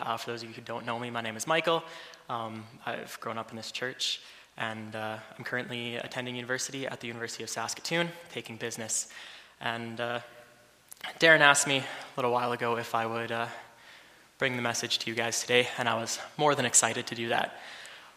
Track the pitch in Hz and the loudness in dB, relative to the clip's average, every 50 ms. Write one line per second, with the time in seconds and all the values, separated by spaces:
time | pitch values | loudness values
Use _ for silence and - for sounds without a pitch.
0 | - 123 113 113 - 123 117 117 117 113 110 123 117 117 117 120 120 123 117 117 | -4 -2 -2 -2 -4 -6 -8 -8 -8 -12 -12 -12 -10 -8 -8 -6 -4 -4 -4 -4
1 | 123 120 120 117 113 110 110 110 - 160 160 165 165 175 165 160 160 - - - | -4 -4 -4 -4 -4 -4 -6 -4 -2 0 2 2 4 2 2 2 0 -4 -12 -16
2 | - - - - - - 127 117 113 110 110 110 107 110 127 - - 120 117 - | -16 -18 -18 -14 -10 -6 -6 -4 -4 -6 -8 -10 -12 -14 -16 -10 -8 -6 -6 -6
3 | - - - - - 120 110 113 110 - 117 113 107 - - - 123 127 127 - | -8 -10 -12 -10 -8 -6 -6 -6 -6 -8 -10 -10 -10 -8 -6 -6 -6 -6 -4 -2
4 | - - - - - - - - - - _ - 123 110 110 110 110 107 110 110 | -2 -2 -2 -4 -8 -14 -20 -20 -20 -16 _ -6 -6 -6 -6 -6 -8 -8 -8 -6
5 | 107 110 110 110 - - - - 127 - 127 123 123 - 123 120 120 120 120 117 | -6 -6 -6 -8 -10 -14 -12 -10 -6 -4 -4 -4 -4 -4 -6 -6 -6 -6 -6 -6
6 | - 123 - 127 123 123 123 123 120 120 127 127 - - 139 135 131 131 123 - | -6 -6 -6 -6 -6 -6 -6 -6 -4 -4 -2 -2 -2 -4 -6 -6 -6 -6 -6 -6
7 | - 117 117 117 117 113 - - 113 110 - 117 113 117 - - - - 165 170 | -8 -8 -8 -6 -6 -8 -6 -8 -8 -6 -6 -4 -4 -4 -6 -6 -4 0 0 0
8 | 170 170 - - - - - 120 - - 117 110 120 117 - 120 113 107 - - | 0 0 -4 -10 -14 -12 -10 -10 -8 -8 -8 -8 -6 -6 -6 -6 -6 -4 -2 -4
9 | - - - - - - - - - - - - 131 123 117 117 117 117 113 113 | -4 -4 -10 -16 -16 -16 -16 -18 -20 -20 -12 -8 -4 -4 -4 -4 -4 -6 -6 -4
10 | 120 120 120 120 - - - - - - - - - - - _ _ - - - | -4 -2 -4 -4 -6 -10 -18 -20 -20 -20 -20 -20 -20 -20 -20 _ _ -20 -18 -14
11 | - - - - 170 165 160 151 147 143 139 - - 147 139 131 127 - - - | -14 -12 2 8 10 10 12 12 12 10 10 8 6 4 2 2 0 -2 -8 -10
12 | - - - 139 127 120 120 123 123 123 123 120 123 117 117 117 117 - - 113 | -12 -8 -4 0 2 2 4 2 2 0 0 0 0 0 0 0 0 0 0 0
13 | 113 113 113 117 117 113 117 117 117 120 - - - - - - - - - - | 0 0 -2 -2 -2 -2 -2 -2 -2 -4 -6 -10 -14 -16 -20 -20 -20 -20 -20 -20
14 | - - - - - - _ - 135 131 127 120 120 117 113 - 123 117 - - | -20 -20 -20 -20 -20 -14 _ 0 0 0 0 0 0 0 0 0 0 0 0 -2
15 | - 120 113 117 117 117 113 - - - 123 123 120 - - - 123 117 113 113 | -2 -2 -2 0 0 0 0 0 2 6 6 6 6 4 2 0 0 2 2 0
16 | 113 113 - - - - - - 151 147 143 135 127 120 - - 120 113 113 123 | 0 -2 -4 -6 -8 -6 0 4 6 6 6 6 4 6 6 6 6 6 4 0
17 | 120 - 120 117 117 117 120 - - - - - - - - - - - - - | -2 -4 -4 -4 0 2 2 2 2 0 -2 -8 -14 -14 -14 -14 -14 -16 -16 -18
18 | - - - | -20 -20 -20